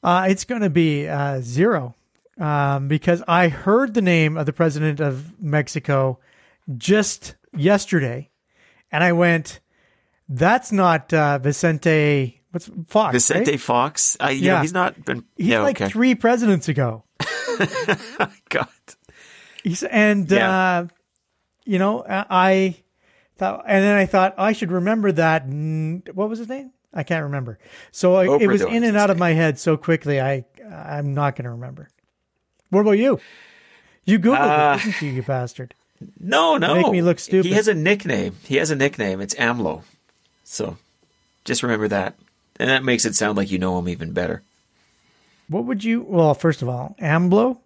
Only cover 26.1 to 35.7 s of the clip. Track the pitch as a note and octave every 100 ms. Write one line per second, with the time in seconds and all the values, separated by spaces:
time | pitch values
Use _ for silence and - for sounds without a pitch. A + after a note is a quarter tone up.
26.1 | F#3 G#3 A3+ A3+ C4 C4 _ _ - D3
27.1 | E3 D3 C#3+ B2 A2 _ - - - F3+
28.1 | F#3 F#3 - G#3 G3 F#3+ A#3 A#3 G#3 G#3
29.1 | F3+ F3 D#3+ D#3+ D3 - D#3 - D#3+ D3
30.1 | C#3 C3 C3+ A#2+ _ A3 E3+ D#3 D3 C#3+
31.1 | C#3 C#3+ C3+ B2 A#2 B2 C3+ D3 _ _
32.1 | _ _ _ _ _ _ F#3+ G#3+ G3+ B3+
33.1 | B3 - - - _ _ _ _ _ -
34.1 | G#3 F#3+ C4+ C#3+ D3+ D3+ C#3 A3 F#3+ D3
35.1 | C3 B2 C3 B2 - B2